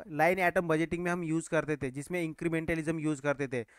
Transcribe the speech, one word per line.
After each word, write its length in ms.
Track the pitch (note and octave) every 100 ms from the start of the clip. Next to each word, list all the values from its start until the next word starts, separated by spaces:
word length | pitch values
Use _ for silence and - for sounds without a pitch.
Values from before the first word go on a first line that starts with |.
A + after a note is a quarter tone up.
| -
लाइन 300 | D3+ D#3+ F#3
आइटम 280 | F3 F3+ E3+
बजटिंग 360 | D#3+ E3 E3+
में 80 | F3
हम 120 | F3
यूज़ 260 | E3 D#3+ D#3+
करते 280 | E3 C#3+ D3+
थे, 120 | C#3
जिसमें 300 | C3 C#3 F3
इंक्रीमेंटलिज्म 760 | E3 D#3 E3+ E3 D#3+ E3 D#3 E3
यूज़ 220 | D3+ D3
करते 260 | D3 C3+ C#3
थे, 160 | B2+ A2+